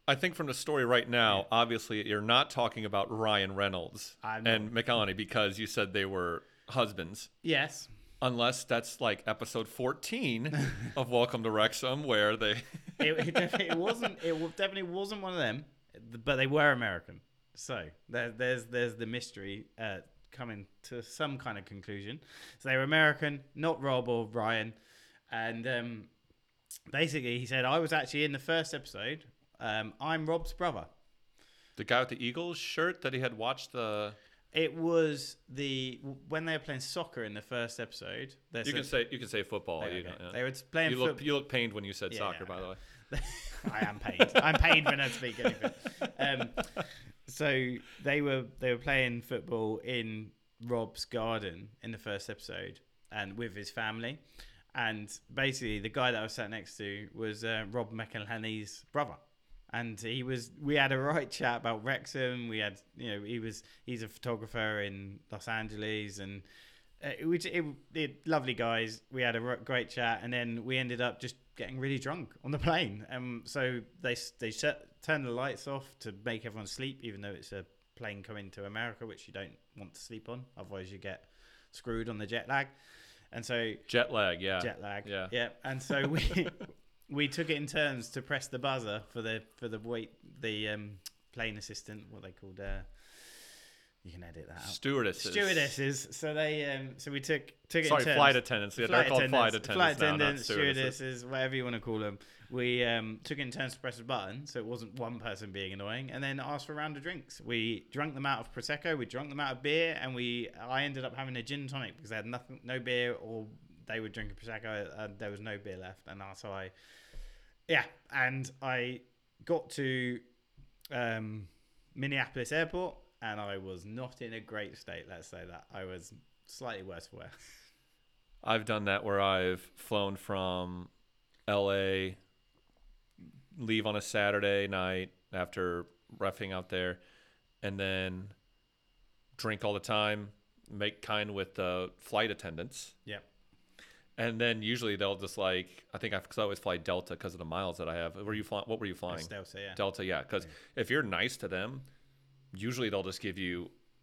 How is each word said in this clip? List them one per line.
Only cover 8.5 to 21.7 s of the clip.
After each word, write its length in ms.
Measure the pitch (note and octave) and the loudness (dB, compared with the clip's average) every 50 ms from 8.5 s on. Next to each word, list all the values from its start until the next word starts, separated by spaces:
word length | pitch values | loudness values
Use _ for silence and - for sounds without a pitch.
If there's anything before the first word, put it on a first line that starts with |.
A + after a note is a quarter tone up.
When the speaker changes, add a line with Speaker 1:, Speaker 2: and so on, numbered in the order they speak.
| B2+ - - | 4 2 0
Speaker 1:
that's, 360 | - B2+ A#2 A#2 - - - | 2 2 2 0 -2 -2 0
like, 220 | C3 A2+ G2+ - - | 2 2 2 2 0
episode 420 | A2 A2 - A#2 - - A#2 A2+ - | -2 -2 -2 -4 -4 -2 -2 -4 -4
fourteen 840 | - - B2 B2+ D3+ - - - A3+ B3+ A#3+ C#3 A#2 A2+ B2 D#3 - C#3+ C#3 C3 - | -2 0 0 0 0 -2 -4 -4 -2 0 2 2 2 0 0 0 0 2 2 0 0
Speaker 2:
<laughs> 200 | G2 A#2 A#2 - | -2 -4 -4 -2
Speaker 1:
of 140 | C#3+ B2+ A#2 | -2 2 4
Welcome 320 | B2 A#2+ A#2+ A#2+ - A#2 A2 | 6 6 6 6 4 2 2
to 60 | A2+ | 4
Wrexham, 520 | G#2+ G#2+ G#2+ A2+ - - C3+ B2+ C3 D3 D3+ | 6 8 6 6 6 2 0 0 0 0 2
where 320 | C3+ A#2 G#2 G#2 G#2 A2 | 4 6 8 8 6 6
they 160 | G#2+ A2+ G#2 G#2 A#2+ - - - - | 4 4 2 2 0 -2 -8 -12 -16
<laughs> 200 | - - - - | -14 -8 -2 2
Speaker 2:
It, 300 | - D#3 D#3+ - - E3+ | 4 4 4 4 2 2
it 60 | E3 | 4
definitely, 340 | A#3 F3+ - - G#3 G3 E3+ | 2 4 4 2 2 2 2
it 80 | E3 E3 | 2 2
wasn't, 400 | F3+ G#3+ A#3 A#3 A#3 - F3+ - | 2 2 2 0 0 -2 -2 -2
it 80 | D#3+ E3+ | 0 0
w-, 220 | D#3+ D#3 E3 E3 - | 2 2 0 -2 -2
definitely 280 | - G3 G3 G3 G3 F#3 | 0 -2 0 0 -2 -4
wasn't 360 | E3+ F3 F#3+ G3 G3+ G#3+ G3+ | -4 -4 -4 -4 -4 -4 -4
one 100 | F#3+ F#3 F#3 | -4 -2 0
of 40 | E3+ | 2
them, 280 | C#3 A2+ G#2+ C3+ D3+ - - _ _ _ - - A2 A2+ A#2 A#2 A2+ | 2 2 2 -2 -6 -10 -16 _ _ _ -20 -20 -16 -14 -14 -2 0
but 120 | C#3+ C#3 | 2 4
they 100 | C3 C3+ | 4 4
were 260 | C3+ C#3+ D3+ D3 D3 | 6 6 8 8 8
American. 480 | C3+ B2 A#2 G#2 F#2 E2+ - - - - - _ _ _ _ _ - | 6 6 2 0 0 -2 -6 -10 -16 -18 -20 _ _ _ _ _ -16
So 300 | - - - B2+ G#2 E2 D#2 D#2 - _ - | -12 -8 -6 -6 -6 -6 -8 -12 -18 _ -6
there, 220 | A#2 A#2+ A#2 A#2+ | -4 -4 -2 -4
there's, 340 | G#2+ A2+ B2+ B2 B2+ A#2+ A2+ | -2 0 2 2 2 0 -2
there's 300 | A2+ A#2+ A#2+ A#2+ A#2 A2 | -2 0 2 2 0 0
the 80 | A#2 A#2 | -2 -4
mystery, 600 | A2 A#2+ B2 - - - - F#2+ G2 G2 G#2+ G#2 - _ - | -4 -4 -4 -6 -8 -10 -8 -8 -8 -8 -8 -10 -14 _ -6
uh, 200 | A2+ G#2+ G2 F2+ - - - - - - | -6 -6 -6 -6 -10 -14 -20 -20 -20 -16
coming 340 | - - B2 A#2 G#2+ G2+ G2 - _ _ - | -12 -10 -8 -8 -8 -8 -10 -14 _ _ -14
to 180 | - B2+ A#2+ | -10 -10 -10
some 340 | A2+ - - - D#3 C#3+ C#3 | -10 -8 -4 -2 -2 -2 -2
kind 220 | C3 - B2 G#2+ G2+ | -4 -6 -6 -6 -8
of 80 | F#2 | -8
conclusion. 540 | - | -12